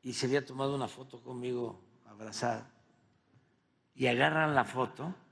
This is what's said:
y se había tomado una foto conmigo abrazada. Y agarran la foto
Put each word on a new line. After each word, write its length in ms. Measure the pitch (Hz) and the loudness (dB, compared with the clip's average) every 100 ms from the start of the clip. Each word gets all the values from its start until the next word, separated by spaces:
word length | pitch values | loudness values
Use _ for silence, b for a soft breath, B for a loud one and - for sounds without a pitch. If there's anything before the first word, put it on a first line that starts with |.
y 120 | 131 | -6
se 140 | 120 135 | -2 2
había 180 | 139 131 | 2 0
tomado 300 | 131 139 143 | -2 0 0
una 120 | 127 | -2
foto 340 | - 131 123 | -6 -16 -16
conmigo 600 | 120 127 123 123 120 - - _ 110 | -10 -6 -4 -2 -4 -6 -18 _ -20
abrazada. 680 | 104 107 107 120 110 - _ _ _ _ _ _ _ _ _ _ _ _ - | -14 -10 -2 0 -2 -6 _ _ _ _ _ _ _ _ _ _ _ _ 0
Y 100 | 131 | 2
agarran 480 | 120 147 156 156 | 4 4 4 4
la 100 | 143 | 4
foto 500 | 117 127 127 - 160 185 - | 2 0 -2 -2 -8 -8 -14